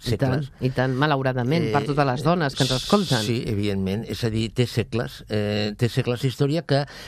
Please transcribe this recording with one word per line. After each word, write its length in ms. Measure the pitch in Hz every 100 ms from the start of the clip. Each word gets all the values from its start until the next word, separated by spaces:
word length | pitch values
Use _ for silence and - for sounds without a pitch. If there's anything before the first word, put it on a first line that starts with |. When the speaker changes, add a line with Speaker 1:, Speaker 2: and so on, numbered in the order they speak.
| 117
Speaker 1:
I 120 | 110
tant, 180 | 131 135
Speaker 2:
segles. 80 | 139 -
Speaker 1:
i 80 | 127
tant, 240 | 131 131
malauradament, 800 | 127 151 139 131 127 120 156 113
per 100 | 135
Speaker 2:
Eh, 40 | 113
Speaker 1:
totes 180 | 143 139
les 160 | 123
dones 320 | 143 180 147
que 80 | -
ens 120 | 131
escolten. 500 | 127 - 208 165 127 107
Speaker 2:
sí, 160 | 117 -
evidentment. 580 | 101 104 98 95 101 -
És 160 | 104
a 60 | 117
dir, 240 | 110 113
té 140 | - 120
segles, 580 | - 98 113 123 - -
eh, 460 | 107 104 104 104 104
té 140 | 120
segles 320 | - 120 123
d'història 400 | 135 - 143 160
que 220 | - 139 143 -